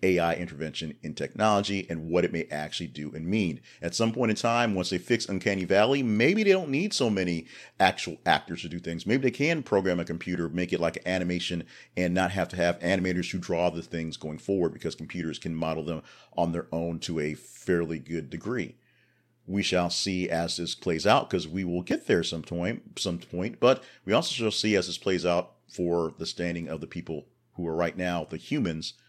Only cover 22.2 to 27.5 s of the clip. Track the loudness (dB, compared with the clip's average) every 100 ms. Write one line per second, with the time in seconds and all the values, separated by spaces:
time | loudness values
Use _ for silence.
22.2 | 2 -6 -6 -4 -4 -4 -10 -6 -4 -4
23.2 | -6 -6 -4 2 4 4 -2 -12 2 2
24.2 | 2 -2 0 0 2 2 2 -2 0 2
25.2 | 2 2 0 _ _ -4 0 2 0 -4
26.2 | -10 -4 -4 -4 -6 -8 -8 -10 -8 -8
27.2 | -10 _ _